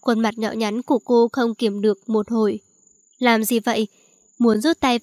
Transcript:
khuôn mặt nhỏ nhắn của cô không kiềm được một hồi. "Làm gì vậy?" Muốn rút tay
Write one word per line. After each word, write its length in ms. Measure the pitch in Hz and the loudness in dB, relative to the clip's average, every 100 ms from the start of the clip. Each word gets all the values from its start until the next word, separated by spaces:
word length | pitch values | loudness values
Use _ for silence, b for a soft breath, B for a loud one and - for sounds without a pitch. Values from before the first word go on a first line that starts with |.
khuôn 180 | - 226 | -2 0
mặt 180 | 226 214 | 0 -2
nhỏ 140 | 214 | -6
nhắn 300 | 220 214 214 | -4 -4 -4
của 180 | - 262 | -2 -2
cô 280 | - 240 233 | 2 2 2
không 240 | - 233 214 | 0 -4 -2
kiềm 260 | 226 202 | -2 0
được 280 | 208 202 - | 0 -2 -2
một 200 | 220 208 | -4 -2
hồi. 300 | 233 214 214 - _ _ _ _ - | -2 -2 -2 -10 _ _ _ _ -4
"Làm 240 | 247 226 | 0 0
gì 160 | 220 233 | 0 -2
vậy?" 280 | 220 220 214 b b b b - | -2 -2 -4 b b b b -2
Muốn 220 | 240 214 | 2 2
rút 180 | 277 330 | 0 0
tay 200 | 269 240 | 0 -2